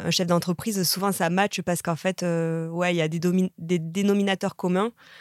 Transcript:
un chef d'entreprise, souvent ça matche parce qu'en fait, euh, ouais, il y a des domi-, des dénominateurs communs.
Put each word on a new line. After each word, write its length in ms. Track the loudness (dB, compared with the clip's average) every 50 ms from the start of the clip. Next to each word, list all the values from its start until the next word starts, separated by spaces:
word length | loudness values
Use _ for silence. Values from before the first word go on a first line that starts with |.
| -2
un 60 | -2
chef 160 | 0 0 2
d'entreprise, 560 | 2 2 2 2 0 -4 -4 -4 -4 -2 0 0
souvent 260 | -2 -2 0 0 -2 0
ça 180 | 0 0 2
matche 320 | 2 2 2 0 -2 -4 -2
parce 180 | -2 -2 -2
qu'en 160 | -2 -4 -4
fait, 260 | -2 -2 -4 -2 -2 -2
euh, 460 | -2 0 0 0 -2 -2 -4 -4 -4
ouais, 240 | -2 0 0 0 2
il 60 | 2
y 40 | 0
a 60 | 0
des 120 | 0 0
domi-, 320 | 2 2 4 2 2 0 -2
des 220 | -6 -4 -2 -2 0
dénominateurs 760 | -2 -2 -2 0 2 4 4 4 2 2 0 0 -2 -4 -4
communs. 380 | -2 -2 0 2 2 0 0 -4 _ -18 -20 -20 -20